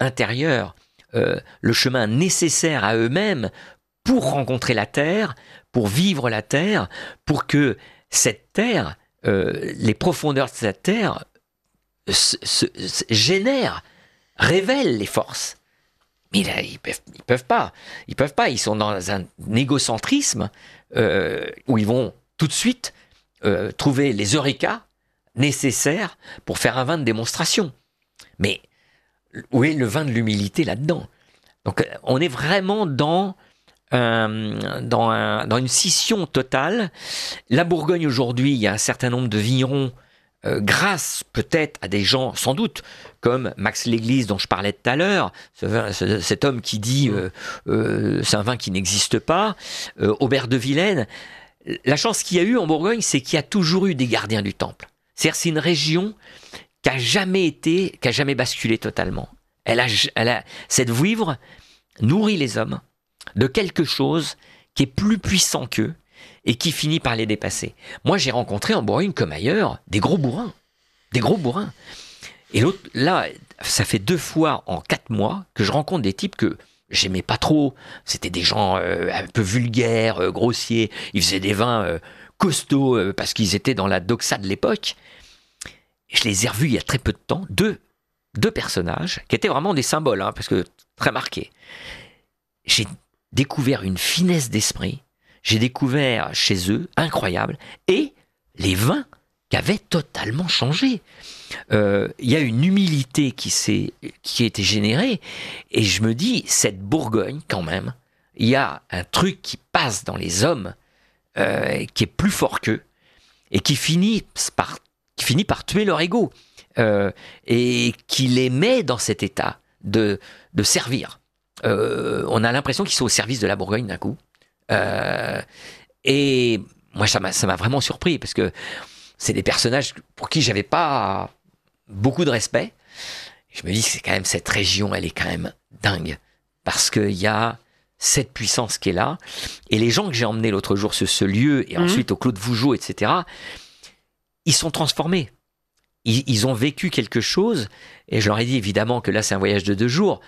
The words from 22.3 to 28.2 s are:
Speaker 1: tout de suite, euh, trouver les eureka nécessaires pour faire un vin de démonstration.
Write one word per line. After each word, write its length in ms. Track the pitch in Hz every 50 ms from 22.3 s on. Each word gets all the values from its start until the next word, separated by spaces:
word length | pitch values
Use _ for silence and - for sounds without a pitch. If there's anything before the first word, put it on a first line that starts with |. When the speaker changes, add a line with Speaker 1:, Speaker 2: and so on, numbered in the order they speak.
| _
Speaker 1:
tout 100 | - 160
de 60 | 151 -
suite, 420 | - - 233 254 - - - - _ _ _ _ _ _ _ _ _ -
euh, 260 | 104 98 90 98 104 -
trouver 400 | - - 147 135 127 143 143 117
les 220 | 101 104 101 117
eureka 520 | 156 131 139 127 - - - 214 233 - _ _ _ _ _ _ _ _ _ _
nécessaires 800 | 110 131 147 131 - - 139 110 - - 139 151 196 214 170 - - - - - - -
pour 140 | - 180 -
faire 200 | - 120 113 131
un 60 | 127
vin 140 | 127 160 165
de 60 | 143
démonstration. 680 | 117 110 110 113 - - - 165 - - - 202 151 - _ _ _ _ _ _ _ _ -